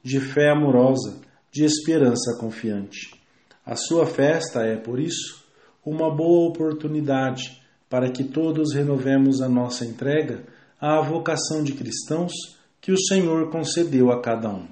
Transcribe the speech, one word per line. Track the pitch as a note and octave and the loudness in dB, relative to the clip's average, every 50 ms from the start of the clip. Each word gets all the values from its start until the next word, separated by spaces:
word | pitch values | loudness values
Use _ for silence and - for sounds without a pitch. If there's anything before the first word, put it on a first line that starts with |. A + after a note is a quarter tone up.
de | _ B2+ C3+ C3+ | _ -2 -4 -4
fé | C3+ - - D3 D3 D3 | -4 0 0 4 4 4
amorosa, | D3 D3+ D3 C#3 B2 B2 B2+ C3+ C3+ - G#2 G2+ - - - _ _ _ _ _ | 4 4 4 4 6 6 6 4 4 0 -2 -8 -12 -14 -20 _ _ _ _ _
de | - C#3 D3+ | -2 0 2
esperança | D3+ D3+ - - D#3+ D#3+ D#3 C#3 A#2+ A#2+ A#2+ - B2 A2 - | 2 2 0 0 0 2 4 4 2 2 0 -2 -4 -4 -4
confiante. | A2+ A2 A2 - - A2 G#2 G2+ G2 - - - - - - _ _ _ _ _ _ _ _ _ _ | -6 -10 -8 -6 -6 -6 -4 -6 -8 -10 -14 -16 -18 -18 -20 _ _ _ _ _ _ _ _ _ _
A | - - | -10 -8
sua | - - - E3 E3+ D#3 | -8 -4 0 2 2 2
festa | - - - C#3 D3 E3 - - - - A#2+ | 2 2 2 4 4 4 2 -2 -4 -4 -2
é, | A2 A2 A2 | -2 0 -2
por | G#2+ - A#2+ B2 C3 | -4 -6 -6 -4 -4
isso, | D#3 E3+ - - - - - - _ _ _ _ _ _ _ _ _ | -4 -4 -4 -8 -10 -12 -16 -20 _ _ _ _ _ _ _ _ _
uma | D#3 D#3 D#3 D#3+ D#3+ D3 | -8 -4 0 0 0 0
boa | D3+ E3 E3+ F3 E3+ E3+ E3 | 0 4 4 4 4 4 2
oportunidade | E3+ - D#3+ D#3 D3+ D3+ - D3 D3+ D3+ D3 C3+ C3+ C3 C3 C3 B2 - - - - _ _ _ _ _ _ _ | 0 -2 -2 -2 -2 -4 -6 -4 -4 -2 0 0 0 0 0 -2 -4 -6 -10 -14 -14 _ _ _ _ _ _ _
para | B2+ B2+ B2+ B2+ | -2 0 0 0
que | B2+ - C3+ | -2 -4 -6
todos | C3 - D#3 D#3+ D#3+ D3+ D#3 D3+ C#3+ C3 | -4 -2 -2 -2 0 0 0 -2 0 0
renovemos | C#3+ C#3+ C#3+ C#3 C3 B2+ C3+ C3+ C3+ C3+ C#3 C3+ C3 | -2 0 0 0 0 2 2 4 6 6 4 4 2
a | C3 B2+ | 0 0
nossa | B2 B2 B2 B2 - - B2 | 2 0 0 -2 -6 -8 -8
entrega | A2+ - - B2+ C#3 D3 D#3 D3 - A#2 F2+ - - - _ _ _ _ _ | -8 -8 -6 -2 0 0 0 0 -2 -6 -10 -12 -18 -20 _ _ _ _ _
à | D#3 D3+ D#3 D#3 | -2 0 2 2
vocação | C#3+ C#3 D#3+ E3+ E3 E3 D#3 C3+ - - D#3 D#3 | 0 0 -2 -2 -2 -2 -2 -2 -4 -4 -2 -2
de | D3 C3+ | -2 -4
cristãos | C3 - A#2+ A2 - - - - D3+ E3 F3 F3 - - - - - _ _ _ _ _ | -4 -6 -10 -10 -10 -10 -6 -4 -4 -2 -2 -4 -6 -10 -14 -14 -18 _ _ _ _ _
que | - - | -2 0
o | F#3+ F#3+ | 0 2
Senhor | F#3+ - G3 F#3+ F3 E3 D#3+ D#3+ D#3 D3+ | 2 2 2 2 4 2 2 0 0 -2
concedeu | D#3+ E3 D#3 - - E3+ E3+ D3+ C3 B2+ B2 B2 | -2 -4 -4 -2 0 0 0 2 4 4 4 4
a | A#2+ A#2+ | 4 0
cada | - A#2 A2+ A2 A2+ G#2+ | 0 -2 -2 -2 -2 -6
um. | G2 F#2 F2 - | -6 -6 -12 -16